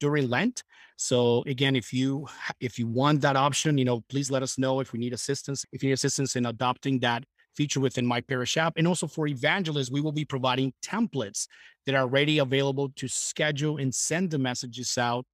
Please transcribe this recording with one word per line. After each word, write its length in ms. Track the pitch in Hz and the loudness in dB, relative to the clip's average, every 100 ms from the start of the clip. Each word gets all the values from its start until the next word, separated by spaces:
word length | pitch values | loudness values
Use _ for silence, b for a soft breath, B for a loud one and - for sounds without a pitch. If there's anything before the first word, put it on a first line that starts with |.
during 280 | 147 147 131 | 0 0 2
Lent. 340 | 120 214 - - B B - | 2 0 -2 -10 B B -10
So 460 | - 123 120 120 135 | 0 2 4 2 0
again, 300 | 127 139 135 | 0 2 2
if 160 | - | 0
you, 340 | 127 131 139 139 B B - | 0 0 -2 -6 B B -6
if 180 | 123 - | -6 -4
you 100 | 117 | -2
want 340 | 117 143 151 | 2 4 4
that 160 | 139 135 | 4 4
option, 400 | 143 135 156 143 | 2 2 2 2
you 80 | 123 | 2
know, 160 | 120 110 | 0 -2
please 200 | 139 135 | -4 -2
let 140 | 135 | -2
us 140 | 131 - | -2 0
know 240 | 131 131 | 0 0
if 100 | 131 | -2
we 80 | 113 | -4
need 140 | 120 | -6
assistance, 500 | 120 - 139 - 139 - | -4 -4 -4 -4 -8 -8
if 100 | 135 | -4
you 60 | 135 | 0
need 60 | |
assistance 420 | 131 139 - 135 127 | 2 2 0 -2 0
in 100 | 120 | -2
adopting 540 | 113 123 123 139 131 | 0 0 0 0 0
that 240 | 120 117 - b _ - | 2 0 -4 b _ -4
feature 240 | 147 143 | -2 0
within 260 | 131 - 123 | 0 0 0
My 140 | 120 | -2
Parish 380 | - 135 123 - | -2 -2 0 0
app. 160 | 165 165 | 0 2
And 100 | 165 | 2
also 220 | 180 160 | 2 -2
for 180 | - 151 | -2 -2
evangelists, 640 | 135 143 180 165 147 131 | 0 2 2 0 -2 -2
we 120 | 139 | -2
will 100 | 156 | -2
be 140 | 147 147 | -2 -2
providing 480 | 135 127 127 131 - | 0 0 2 0 -2
templates 640 | - 196 233 135 104 - - B B B - | -6 -2 -2 -2 -6 -6 -8 B B B -2
that 100 | 135 | 0
are 60 | |
already 380 | 131 135 147 151 | 2 4 4 4
available 520 | 135 135 139 135 139 - | 4 2 2 0 -4 -4
to 100 | 127 | -6
schedule 720 | - - - 151 143 151 151 | -4 -4 -2 -2 0 0 0
and 180 | 135 117 | -2 -2
send 360 | - 156 190 | -2 0 0
the 80 | 151 | 0
messages 580 | 131 123 123 117 120 - | 0 -2 -6 -8 -4 0
out 280 | 120 120 127 | 0 0 -4